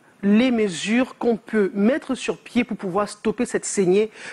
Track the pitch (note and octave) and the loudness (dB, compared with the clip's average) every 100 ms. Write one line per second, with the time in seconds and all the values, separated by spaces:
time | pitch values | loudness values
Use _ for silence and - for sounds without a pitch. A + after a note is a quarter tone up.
0 | _ - G3+ G#3 C4 A#3 G#3 D#3+ F#3 A#3+ | _ -4 2 4 4 2 0 -2 -2 0
1 | - - A#3+ G#3+ - A3 F#3+ G3+ G#3 D4+ | 0 -2 -2 -2 -2 0 0 2 2 2
2 | - B3 - E3+ - A#3+ A#3+ G#3 F#3+ F#3 | -2 -6 -4 -6 -4 -2 -2 -4 -4 -2
3 | G3+ - A3 - B3 F#3+ - - F3+ G3 | -4 -4 -4 -2 -2 -4 -4 0 2 4
4 | A3 - - | 2 -6 -18